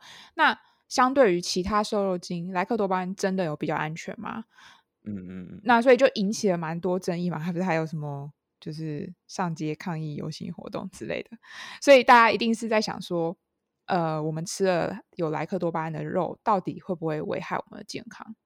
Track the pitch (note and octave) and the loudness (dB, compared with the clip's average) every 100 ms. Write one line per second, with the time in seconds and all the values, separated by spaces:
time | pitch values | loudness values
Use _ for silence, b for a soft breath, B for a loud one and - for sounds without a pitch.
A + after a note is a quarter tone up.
0 | B B B - C#4+ - b b - - | B B B 2 2 2 b b -4 2
1 | B3+ C#4 A3 F3 - F#3 F#3+ G#3 G#3+ G#3 | 4 6 6 4 0 -2 0 0 0 0
2 | G3 F3+ - F3 F3+ F#3 G3+ A3+ G3 F#3 | 0 -2 -4 -8 -4 -4 0 0 0 0
3 | F#3 G3 G3 F#3+ D#3+ D3+ D#3 D3+ D#3 E3 | -4 -2 0 0 -2 -2 -2 -2 -4 -6
4 | - - - A3+ - B B B _ _ | -12 -12 -10 -10 -12 B B B _ _
5 | - G2 F2+ F#2 F2+ F2+ - A#3 B3+ B3 | -10 -10 -8 -12 -12 -6 2 4 8 8
6 | C4+ - G3 A3 G3+ F3 D#3+ E3+ F3+ F#3 | 6 2 -2 0 0 0 -2 -4 -2 -2
7 | F#3 E3+ F3 D#3+ F3 E3+ F#3 D#3+ D#3 D#3 | -2 -2 -2 -4 -4 -2 0 0 -2 -6
8 | D3 C#3 C#3+ - _ _ E3 D#3 D#3+ D3 | -8 -8 -12 -16 _ _ -12 -10 -8 -8
9 | - - - - F3 D#3+ D3+ D3+ F#3 D#3+ | -10 -14 -10 -6 -4 -4 -6 -6 -6 -6
10 | D#3 D3 D#3 - F3+ - - - F#3+ - | -6 -8 -8 -8 -12 -12 -10 -10 -10 -10
11 | - B1 - - B B B B - C4 | -6 -6 -8 -16 B B B B 8 8
12 | A#3 A#3+ A3+ G3+ A3+ A3+ A3+ A3 - - | 10 8 8 4 2 0 2 0 0 -4
13 | - E3+ E3 - _ _ _ _ - F3+ | -4 -2 -2 -4 _ _ _ _ -2 0
14 | D#3+ D#3 D#3 D#3+ E3 - F#3+ E3+ E3 G3 | 0 0 -2 -4 -6 0 2 2 0 -4
15 | - - D#3+ D3 E3 F3+ E3+ E3 D#3+ D3+ | -10 -4 -4 -2 -4 -4 -2 -2 -4 -6
16 | D3+ F#3 D#3+ - - F#3+ E3 E3 - E3+ | -4 -2 -2 -2 0 0 0 -6 -6 -4
17 | D#3+ D3+ - - - - - - - - | -2 -2 -4 -6 -4 -6 -8 -16 -12 -12
18 | - - A3 A3 | -14 -16 -18 -18